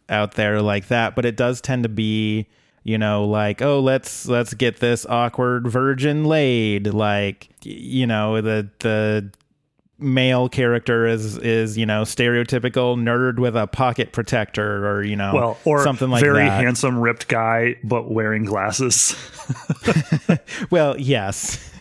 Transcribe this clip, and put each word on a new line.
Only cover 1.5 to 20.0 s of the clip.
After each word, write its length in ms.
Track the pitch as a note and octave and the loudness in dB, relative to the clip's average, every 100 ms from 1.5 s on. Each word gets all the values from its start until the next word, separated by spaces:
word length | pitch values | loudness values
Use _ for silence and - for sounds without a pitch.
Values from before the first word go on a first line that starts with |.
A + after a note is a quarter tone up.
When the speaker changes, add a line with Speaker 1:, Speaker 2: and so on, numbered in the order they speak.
| B2 | -2
Speaker 1:
tend 220 | - B2+ | -4 -2
to 60 | A#2 | -2
be, 580 | G#2+ A2 G#2+ G#2+ G#2+ G#2+ _ _ _ | -2 -2 0 0 -2 -4 _ _ _
you 140 | - A2 | -4 0
know, 280 | G#2+ G#2 G#2 | 2 2 0
like, 360 | G#2 G#2 G2+ | 0 0 0
"Oh, 180 | C#3 C#3+ | 0 2
let's, 460 | C3 C3 - - - | 2 0 -2 -10 -2
let's 260 | A#2+ A#2+ A2+ | -2 -2 -2
get 240 | B2 - | -2 0
this 260 | A#2+ A#2+ - | 0 0 -2
awkward 640 | A#2+ A#2+ - B2 B2 A#2+ | -2 -2 -2 -2 0 -2
virgin 580 | B2 C3+ C3 D3 D3 D3+ | 0 0 0 0 0 2
laid." 600 | D#3 C#3 A#2+ A2 G2+ G2+ | 2 2 2 2 0 0
Like, 640 | G#2 G#2 G2+ G2+ F#2+ - - G#2 | 0 0 0 -2 -6 -16 -20 -16
y-, 60 | G#2 | -14
you 320 | - C3 B2 | -4 -2 0
know, 340 | A2 G#2+ A2 | 0 0 0
the, 280 | A2 G#2+ G2+ - | 0 -2 -4 -4
the 500 | A2+ G#2+ G#2+ G#2+ G2+ - _ _ _ _ _ - | -2 0 0 0 -4 -14 _ _ _ _ _ -6
male 500 | C#3+ C3 B2+ B2+ B2+ | 0 2 4 2 0
character 560 | - B2 A#2+ - A#2 A2+ | 2 2 2 0 2 2
is, 320 | A2+ G#2+ A2+ | 0 -4 -4
is, 400 | A#2 A2+ A2 G#2+ | 0 0 0 -2
you 80 | A2 | 0
know, 160 | G#2+ | 0
stereotypical 960 | G#2+ - A#2+ A#2+ A#2+ B2+ B2 C3 B2 B2 | -2 0 2 2 0 0 0 0 0 0
nerd 400 | A#2 A#2+ B2+ A#2+ | 0 0 0 0
with 160 | B2 A2+ | 0 0
a 120 | G#2 | -2
pocket 440 | - B2+ A#2+ A2+ | 0 0 0 -4
protector 760 | - A2 B2 G#2 - G#2 G2+ G2+ | -4 -2 -2 -2 -2 -2 -2 -2
or, 140 | G2+ | -2
you 120 | G#2 G2+ | -2 -2
know, 160 | G2 C3 | 0 0
Speaker 2:
Well, 220 | A#2 - D#3+ | 0 -2 0
or 180 | D3 | 2
Speaker 1:
something 260 | C#3+ B2+ C3 | 2 0 0
like 140 | A#2+ | 4
Speaker 2:
very 220 | C#3+ C#3+ - | 4 4 4
Speaker 1:
that. 180 | G2 | 2
Speaker 2:
handsome, 340 | A#2+ B2 C3+ B2 | 2 0 0 2
ripped 280 | A#2 A#2+ - | 0 0 -2
guy, 480 | A#2 A2+ A#2 A#2 - | 0 2 2 0 -2
but 260 | G#2+ A#2+ A#2 | -4 -4 -2
wearing 340 | A2 G#2+ G#2+ G#2+ | -2 0 -2 -2
glasses. 680 | G#2 G2+ A2 B2+ A#2 - - - - - C3 - - - | -2 -2 -2 0 0 0 -2 -12 -16 -10 -10 -6 -4 0
<laughs> 80 | D#3+ | 0